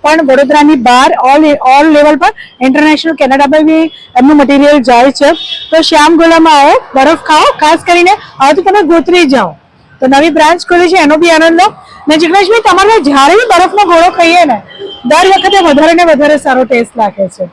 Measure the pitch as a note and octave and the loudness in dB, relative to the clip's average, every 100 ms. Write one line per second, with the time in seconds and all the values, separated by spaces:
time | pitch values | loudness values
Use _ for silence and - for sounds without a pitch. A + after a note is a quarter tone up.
0 | D4 D#4+ C#4+ C4 C#4 D4 D4 D#4 A3 B3 | 0 -2 0 0 2 2 2 2 2 2
1 | C#4+ - B3+ C#4+ D#4 C#4+ C4 C4+ D#4 D4 | 2 0 0 2 0 0 0 2 2 2
2 | D4 D4 F#4 - - _ C4 C#4 D#4 D4+ | 2 0 -2 -4 -20 _ -4 0 0 -2
3 | E4 D#4 C4+ C4+ C#4+ D4+ D#4 D#4+ D#4+ - | -4 -4 -2 0 0 0 0 0 -2 -8
4 | - B3 C4 D4+ C#4 C#4 C#4+ D4 B3+ A#3+ | -6 0 2 2 2 2 2 0 2 2
5 | C4+ - C#4+ E4 - - - D#4+ D#4 D#4+ | 2 0 -2 -2 -8 -14 -4 -2 0 0
6 | D4 E4 E4 E4 D#4+ D4 C#4 G#4+ - C4+ | 2 2 2 2 2 2 2 0 -2 -2
7 | C#4 D#4+ - D#4 G#4 C5+ D4+ E4 - F4 | -2 -2 -2 0 0 -2 -2 -2 -2 0
8 | F4 G#4 - - C4+ D4+ F#4+ G4+ D#4+ E4 | 0 -2 -6 -4 -2 0 0 -2 0 -2
9 | D#4 F4+ D#4 C4 F#3 - _ _ _ _ | 0 -2 0 0 -2 -10 _ _ _ _
10 | C4 C4+ E4 D#4 D4+ F4 - F4 F4 F#4 | -2 0 0 0 0 -2 -2 0 0 0
11 | D4 D#4 E4+ D#4+ E4 E4 G4+ - - - | 0 0 0 2 2 2 -2 -4 -20 -12
12 | - D4+ E4 F#4+ F#4 A4+ G#4+ F#4 G4+ A4+ | -4 -2 0 0 0 -2 0 0 2 0
13 | C#4+ C#4 C#4 G4 B4 F4 F4 F#4+ G4 E4+ | 0 0 2 2 2 0 0 0 0 2
14 | F4 F4 E4+ F4 D#4 G#3+ - - - - | 0 0 0 2 0 -2 -8 -18 -18 -12
15 | B3 D4+ F#4+ F#4+ F#4+ G4+ E4+ C#4+ D#4 E4+ | -2 0 2 0 0 0 0 0 0 0
16 | E4+ C#4+ D4 D4+ D4 B3+ B3+ A#3+ A#3 A#3 | 0 0 0 -2 -2 -4 -2 -4 -4 -6
17 | G#3+ G3 F#3+ - F3 | -6 -4 -10 -8 -14